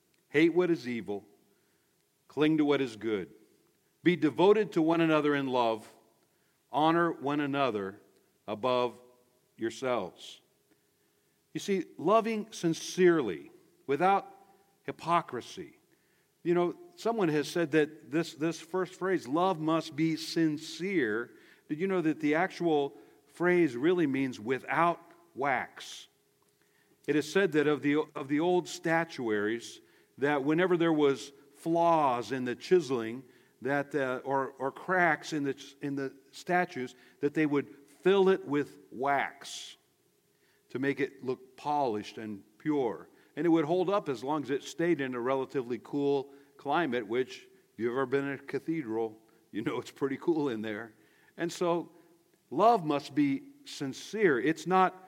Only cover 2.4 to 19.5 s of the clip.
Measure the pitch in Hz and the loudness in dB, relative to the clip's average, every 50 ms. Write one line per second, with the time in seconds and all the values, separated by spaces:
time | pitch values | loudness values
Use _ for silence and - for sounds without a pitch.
2.4 | 151 156 160 151 151 143 143 135 135 120 110 104 107 110 107 95 85 - - - | 4 4 4 4 4 4 4 2 2 -2 -4 -6 -4 -2 -2 -2 -4 -6 -12 -20
3.4 | _ _ _ _ _ _ _ _ _ _ _ _ - 175 180 151 143 151 127 156 | _ _ _ _ _ _ _ _ _ _ _ _ 2 2 4 4 2 2 2 6
4.4 | 175 202 208 220 208 - - 170 156 160 170 165 165 160 156 151 143 147 143 139 | 6 6 6 6 4 0 0 0 2 2 4 4 4 4 4 4 4 2 2 0
5.4 | 135 131 127 123 120 113 113 107 107 - - - _ _ _ _ _ _ _ _ | 0 0 0 2 2 2 0 -2 -6 -14 -20 -20 _ _ _ _ _ _ _ _
6.4 | _ _ _ _ _ _ 117 139 156 160 165 170 170 170 - - 131 139 147 147 | _ _ _ _ _ _ -2 2 2 4 4 4 2 0 -2 -4 -4 -4 -2 -2
7.4 | 147 139 139 143 139 123 104 104 98 95 98 - - _ _ _ _ _ _ _ | -2 0 0 0 0 0 0 -2 -4 -6 -8 -12 -18 _ _ _ _ _ _ _
8.4 | _ - 107 107 107 127 123 123 123 120 110 - - - _ _ _ _ _ _ | _ -10 -6 -2 0 0 2 2 0 0 -4 -8 -20 -20 _ _ _ _ _ _
9.4 | _ _ _ - 113 117 - - 131 127 123 110 92 82 - - - - - - | _ _ _ -6 -6 -6 -6 -4 -2 -2 -2 -2 -2 -6 -10 -14 -20 -20 -20 -20
10.4 | _ _ _ _ _ _ _ _ _ _ _ _ _ _ _ _ _ _ _ _ | _ _ _ _ _ _ _ _ _ _ _ _ _ _ _ _ _ _ _ _
11.4 | _ _ - 160 - - 196 185 - - - - - 180 214 226 202 226 226 214 | _ _ -12 -8 -4 -2 -2 -2 -2 -6 -8 -4 0 2 4 4 2 0 -2 -4
12.4 | 196 - - - - 165 160 - - - - 175 185 175 170 160 127 101 85 73 | -6 -8 -8 -4 -2 -2 -2 -2 -6 -6 2 4 6 6 6 4 2 -2 -4 -6
13.4 | - - - - _ _ _ _ _ - 139 139 175 190 196 190 - - - - | -10 -16 -20 -20 _ _ _ _ _ -2 0 2 4 4 2 2 0 -4 -14 -20
14.4 | - _ _ _ _ _ _ _ _ - 135 - - 165 170 - - - 127 117 | -20 _ _ _ _ _ _ _ _ -14 -14 -8 -2 0 0 0 0 -2 -6 -10
15.4 | 104 - - 95 85 - - _ _ _ _ _ _ _ _ _ _ _ _ _ | -10 -10 -14 -14 -16 -16 -18 _ _ _ _ _ _ _ _ _ _ _ _ _
16.4 | - 165 175 175 175 170 131 - - - - - - 214 233 226 185 156 147 151 | -2 0 2 2 2 0 -2 -6 -12 -20 -12 -6 -4 -2 0 2 2 2 2 0
17.4 | 143 147 - 175 170 143 147 156 147 147 - - - 123 131 165 160 - - 131 | 0 -2 -2 -2 -2 2 2 2 2 0 -2 -10 -10 -6 -4 -4 -4 -4 -6 -6
18.4 | 151 170 160 - - - - 185 185 - - - 180 190 185 151 117 120 139 170 | -4 -4 -4 -6 -8 -6 -4 -4 -4 -6 -6 -6 -2 -2 -2 -2 -2 -2 0 0
19.4 | 180 190 | 2 2